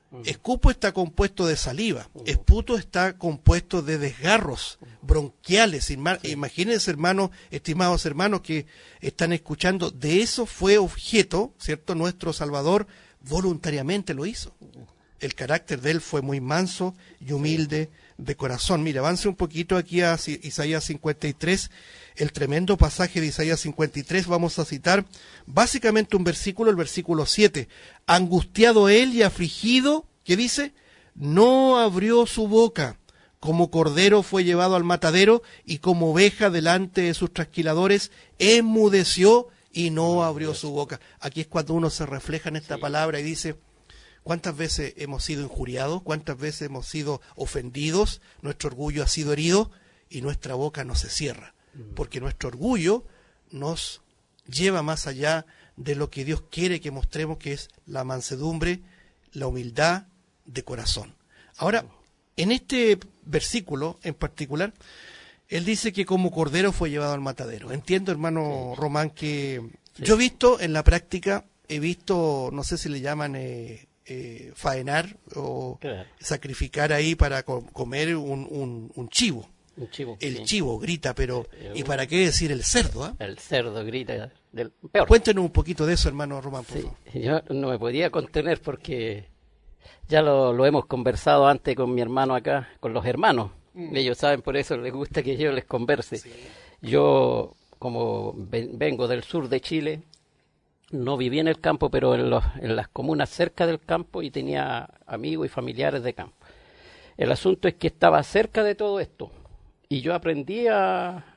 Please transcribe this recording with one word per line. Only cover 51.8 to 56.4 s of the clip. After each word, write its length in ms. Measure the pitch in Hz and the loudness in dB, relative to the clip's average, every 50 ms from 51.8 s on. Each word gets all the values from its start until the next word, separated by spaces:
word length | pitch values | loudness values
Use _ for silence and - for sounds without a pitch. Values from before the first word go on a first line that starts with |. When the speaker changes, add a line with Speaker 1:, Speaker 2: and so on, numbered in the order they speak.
| 113 104 101 | -18 -12 -8
Speaker 2:
porque 260 | - 139 - - 127 | -8 -8 -8 -8 -8
nuestro 280 | 127 139 - - - 127 | -6 -6 -6 -6 -8 -10
orgullo 540 | 120 123 170 247 254 196 156 180 214 247 - - _ _ _ _ _ _ _ _ | -8 -4 -2 0 0 2 2 2 0 0 -2 -8 _ _ _ _ _ _ _ _
nos 500 | 170 135 139 156 165 - - - - - _ _ _ _ _ _ _ _ _ - | -12 -8 -6 -6 -6 -6 -8 -10 -12 -14 _ _ _ _ _ _ _ _ _ -8
lleva 320 | 123 139 180 196 190 170 | -4 0 0 0 0 0
más 240 | 147 156 160 151 - | -2 -2 -4 -6 -6
allá 380 | 147 135 131 143 151 160 160 156 _ _ _ _ _ _ | -8 -6 -4 -2 0 0 -2 -4 _ _ _ _ _ _
de 160 | - 123 147 143 | -10 -6 -4 -4
lo 140 | 143 147 - | -4 -4 -6
que 160 | - 143 131 | -6 -6 -6
Dios 160 | 147 160 151 | -4 -6 -6